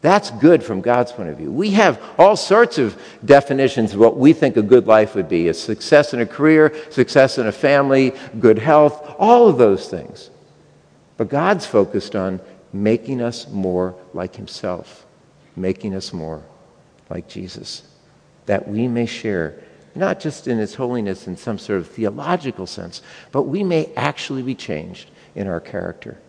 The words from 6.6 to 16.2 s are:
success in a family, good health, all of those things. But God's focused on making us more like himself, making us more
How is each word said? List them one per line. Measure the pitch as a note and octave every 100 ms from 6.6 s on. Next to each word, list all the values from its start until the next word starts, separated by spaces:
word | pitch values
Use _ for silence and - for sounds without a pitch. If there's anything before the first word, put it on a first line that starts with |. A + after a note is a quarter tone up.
| D#3 D3+ -
success | - B2 C#3+ C3 -
in | A2+
a |
family, | G2+ C#3+ C#3+ C#3 C3+ C3 B2+ - A2+
good | A2+ A2
health, | A#2+ D3+ D3 - - -
all | G#3 A#3+ A#3
of | C3+
those | A#2 F#2+ -
things. | F2+ C#2 - - _ _ _ _ _ _ _ _ _
But | A2+
God's | C#3 F3 G3+ -
focused | A2+ G2 A2 - G#2+
on | F#2+ F#2 - - _
making | G2 G#2 A#2 B2 C3
us | A#2 A2+ -
more | G2+ F#2+ F2+ F#2 F2+ -
like | D#2+ F#2
himself, | - G2+ - G#2 F2 - - _ _ _ _ _
making | - F#2 F#2 A2
us | F#2+ -
more | F#2